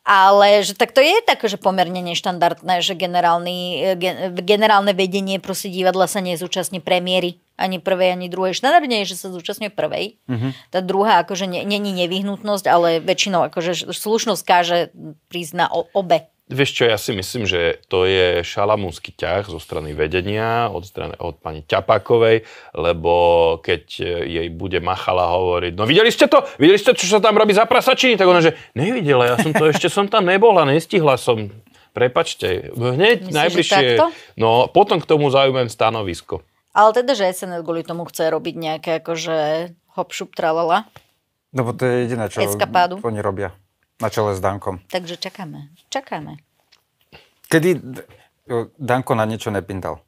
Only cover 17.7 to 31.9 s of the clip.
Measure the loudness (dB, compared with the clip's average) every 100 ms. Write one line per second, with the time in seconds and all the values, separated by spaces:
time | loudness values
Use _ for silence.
17.7 | -2 _ 0 2 2 2 0 -4 -4 0
18.7 | 0 -2 -10 -18 -8 -4 -4 -4 -14 -10
19.7 | -10 -8 -4 -2 -2 -4 -4 -2 -2 -4
20.7 | -6 -12 -12 -12 -10 -12 -10 -12 -12 -2
21.7 | -2 2 0 2 2 4 2 0 -20 -14
22.7 | -4 -2 0 0 2 4 4 2 0 -4
23.7 | -6 _ -10 -6 -6 -4 -6 -6 -8 -4
24.7 | -4 -2 -4 -2 0 0 0 0 -2 -4
25.7 | -4 2 4 4 4 4 4 2 2 4
26.7 | 6 4 2 2 2 4 4 4 4 4
27.7 | 2 2 2 2 4 6 6 4 0 -12
28.7 | -4 -2 -2 2 2 4 2 0 2 2
29.7 | 2 0 0 0 2 2 4 6 6 4
30.7 | 2 2 0 2 2 0 -2 -4 -14 _
31.7 | _ _